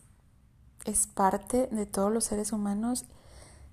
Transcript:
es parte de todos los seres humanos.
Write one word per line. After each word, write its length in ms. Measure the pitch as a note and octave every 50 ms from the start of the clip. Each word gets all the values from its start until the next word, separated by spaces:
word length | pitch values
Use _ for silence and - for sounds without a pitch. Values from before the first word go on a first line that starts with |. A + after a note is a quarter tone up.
| - - - _ _ - - - - - _ - - - - - -
es 220 | G#3+ G#3 - -
parte 600 | - - - G3 F#3+ G3 G3+ - - - B3 C4
de 200 | - A3 G#3+ G#3
todos 260 | G#3 - G3 G3 G#3 A3
los 100 | A3+ A3+
seres 300 | - G#3+ G#3 G#3+ - A3+
humanos. 520 | G#3 G3+ G3+ G3+ G#3 A3 A#3+ B3 B3 - - - - - - - - - - - - - -